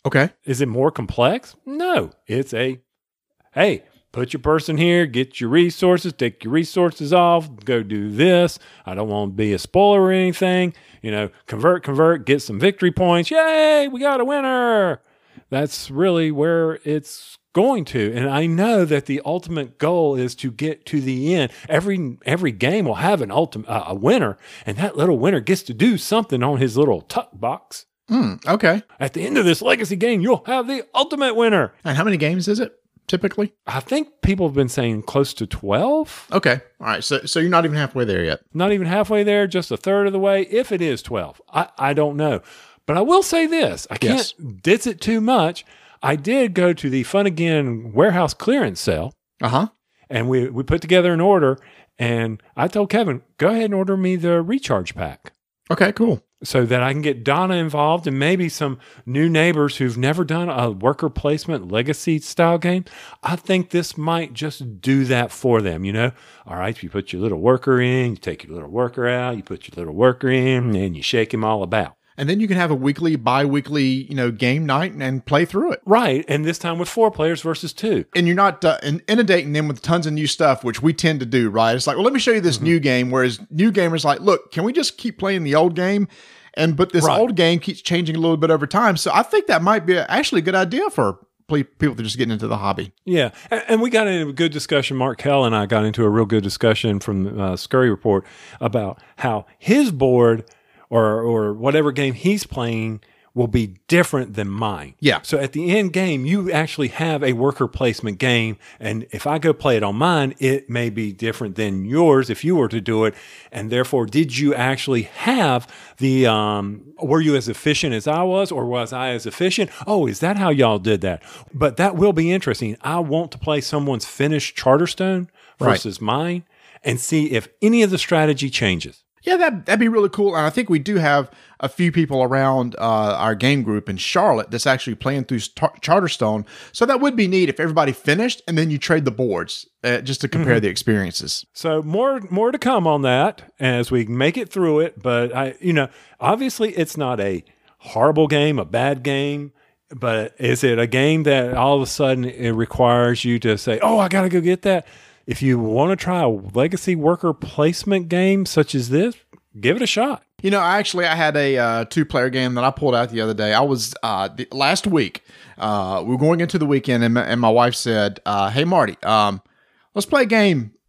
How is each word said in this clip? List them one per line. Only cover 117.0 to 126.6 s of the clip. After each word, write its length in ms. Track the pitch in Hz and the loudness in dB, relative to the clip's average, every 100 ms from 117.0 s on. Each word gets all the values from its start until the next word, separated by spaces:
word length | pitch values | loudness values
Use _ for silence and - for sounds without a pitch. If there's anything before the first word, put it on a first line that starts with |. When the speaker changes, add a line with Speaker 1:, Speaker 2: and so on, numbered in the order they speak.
Speaker 2:
were 200 | 143 160 | 0 2
you 160 | 156 139 | 2 0
as 100 | 113 | -2
efficient 460 | 107 151 147 156 | -4 -2 0 -2
as 120 | 113 151 | -2 -2
I 160 | 156 | 0
was, 280 | 185 185 185 | 0 0 -2
or 140 | 143 120 | -4 -4
was 260 | 123 117 | -4 -4
I 200 | 127 131 | -6 -6
as 140 | 120 107 | -6 -8
efficient? 460 | - 185 185 180 - - | -2 -2 0 -4 -6 -2
Oh, 200 | 208 131 | 0 0
is 120 | 101 | -2
that 160 | 170 202 | -2 0
how 140 | 185 | 2
y'all 280 | 143 120 101 | 4 4 2
did 200 | 101 101 | 0 0
that? 240 | 92 85 - - - | -2 -6 -10 -20 -14
But 240 | 135 143 113 | -2 -2 2
that 180 | 196 175 | 0 2
will 160 | 202 | 2
be 220 | 165 165 | 2 0
interesting. 420 | 190 143 107 110 110 | 0 -2 -4 -4 -6
I 180 | - 170 | -4 -4
want 320 | 160 160 165 | -2 -2 -4
to 60 | - | -6
play 240 | 160 147 | -4 -2
someone's 440 | - 151 143 120 - | -2 -2 -2 -4 -6
finished 520 | - 143 151 - - | -2 0 0 -4 -2
Charterstone 720 | 131 135 175 - 190 185 180 _ - - | 4 4 2 -2 -2 -2 -4 _ -20 -2
Speaker 1:
Right. 120 | 127 | 0
Speaker 2:
versus 280 | 98 107 92 | 0 -2 -6
mine 420 | 107 131 170 175 - _ | -2 -2 -2 -6 -10 _